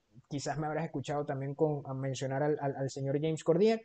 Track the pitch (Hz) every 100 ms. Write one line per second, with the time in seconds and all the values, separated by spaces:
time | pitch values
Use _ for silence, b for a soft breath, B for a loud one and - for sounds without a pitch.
0 | _ 123 - 143 151 139 151 156 165 143
1 | 127 147 143 135 139 143 156 143 135 135
2 | 135 127 131 135 147 147 139 135 135 139
3 | 135 143 160 156 - 165 220 226